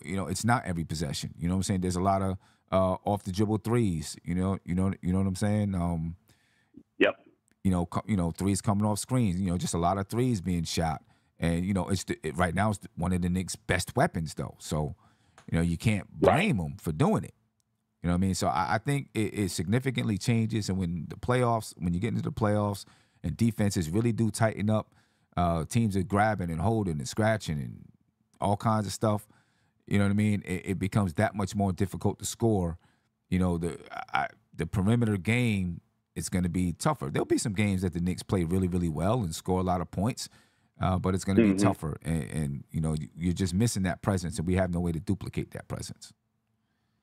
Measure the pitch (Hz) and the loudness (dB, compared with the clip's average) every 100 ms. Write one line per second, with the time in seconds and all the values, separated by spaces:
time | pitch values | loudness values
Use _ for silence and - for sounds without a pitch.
0 | - 95 78 92 110 123 - 85 78 78 | -6 -6 -4 -2 2 2 0 -4 -4 -4
1 | 73 - - - 82 95 90 95 90 87 | -4 -4 -8 -4 -2 0 0 0 0 0
2 | 98 95 98 92 _ _ - 95 92 92 | 2 2 0 -4 _ _ -2 2 2 0
3 | - 104 101 90 104 107 110 120 107 80 | -2 -2 -2 0 0 0 0 2 2 0
4 | 76 - - 90 92 98 - 90 95 92 | -4 -10 -4 -2 0 -2 -2 0 0 -2
5 | 87 92 95 90 104 104 101 95 85 85 | 0 2 0 0 0 2 0 0 -2 -2
6 | 82 85 _ _ _ _ _ - - - | -4 -8 _ _ _ _ _ -20 -12 0
7 | 98 - _ _ _ _ 98 90 87 - | 0 0 _ _ _ _ 0 0 0 -4
8 | 95 101 85 - 92 98 - 101 107 104 | -2 0 0 -2 0 0 0 0 2 -2
9 | - 127 110 87 98 90 143 87 85 98 | -2 0 0 0 0 -2 -2 0 0 0
10 | 95 113 127 110 87 87 80 - 82 76 | -2 0 0 0 0 -2 -2 -2 -2 -2
11 | _ _ _ - 85 85 92 95 - 92 | _ _ _ -4 -2 0 0 -2 0 -2
12 | - 76 78 73 85 85 107 107 - - | -2 -6 -4 0 0 2 0 -2 -8 -4
13 | 87 90 90 92 87 - - 90 - - | -2 0 0 -2 -4 -8 -2 -2 0 0
14 | 175 90 78 - 69 - - 76 73 - | 0 0 -6 -6 -10 -10 -4 -2 -2 -6
15 | _ _ _ - - 82 85 82 113 104 | _ _ _ -20 -4 0 2 2 0 0
16 | - - 95 110 214 113 78 67 - 76 | -4 2 4 6 4 2 -2 -6 -4 0
17 | - 110 - - _ _ _ _ _ _ | 2 2 -2 -16 _ _ _ _ _ _
18 | 85 87 95 90 98 67 90 110 - 143 | -2 2 2 0 0 0 0 0 0 -4
19 | - 110 104 - 95 - 82 120 135 123 | -4 -2 -2 0 -2 -2 0 0 0 -2
20 | 120 98 - 113 110 113 98 92 87 85 | 0 0 2 2 2 -2 -2 -2 -2 -4
21 | - - - 123 123 113 - - 90 87 | -8 -8 0 2 2 0 -4 -4 -2 0
22 | 113 113 110 - 107 104 104 101 - - | 0 -2 -4 0 0 2 0 -4 -10 -20
23 | _ _ 87 76 117 110 101 98 78 98 | _ _ -6 0 0 2 0 0 0 0
24 | 120 110 110 - 113 - 104 107 - _ | 0 2 0 2 0 2 0 0 -2 _
25 | _ _ _ - 87 82 76 120 113 98 | _ _ _ 0 2 2 0 2 2 2
26 | 85 101 107 98 87 80 95 113 95 76 | 2 4 4 2 -2 0 0 2 0 -2
27 | 64 - 107 110 - 76 60 50 - _ | -4 0 2 2 -2 -4 -6 -12 -20 _
28 | _ _ _ - 98 104 117 110 98 - | _ _ _ -4 -2 0 2 0 0 0
29 | 113 104 - _ _ _ _ _ - 101 | 0 0 -4 _ _ _ _ _ 0 2
30 | 101 101 107 104 - 90 - 90 95 113 | 4 4 4 2 -2 -6 -4 -2 0 2
31 | 95 80 107 104 95 101 101 87 98 95 | 0 2 0 0 -4 0 0 0 -2 0
32 | 101 - - - 117 104 87 82 _ _ | -2 -2 -8 0 2 2 0 -4 _ _
33 | _ _ - 92 92 85 82 - - - | _ _ -2 2 2 2 -2 -6 -12 -12
34 | - 64 - - _ - 82 101 95 120 | -2 -2 -2 -6 _ -8 -4 0 2 4
35 | 113 101 85 120 120 101 90 85 _ _ | 2 0 0 0 2 0 -2 -6 _ _
36 | _ - 80 92 90 92 90 78 156 - | _ -8 -4 0 0 2 0 0 -2 -2
37 | 69 - - 330 120 95 104 92 92 85 | -2 -2 0 0 0 0 2 2 0 0
38 | 90 87 - 101 80 95 92 90 85 76 | -2 -2 0 0 2 2 2 2 0 0
39 | 87 123 90 80 - 92 92 90 82 - | 0 0 -2 -4 -2 0 2 0 -2 -2
40 | 107 - - - _ _ _ - 90 90 | -2 -2 -10 -14 _ _ _ -4 0 2
41 | 90 95 95 95 107 95 104 98 78 - | 2 0 2 4 6 6 2 2 -4 -6
42 | - 82 53 62 73 69 - - 78 78 | -2 -2 -2 -4 -4 -4 -6 -2 -2 -2
43 | 69 - 90 85 92 90 117 104 92 - | -6 -4 -2 0 0 2 2 2 -2 0
44 | - 95 85 - 85 92 92 87 87 80 | 0 0 -2 -4 0 2 2 0 0 -2
45 | - 95 110 - - - - - 113 - | -2 -4 -4 -6 -6 -10 -10 -10 -10 -14
46 | - _ _ _ _ _ _ _ _ _ | -20 _ _ _ _ _ _ _ _ _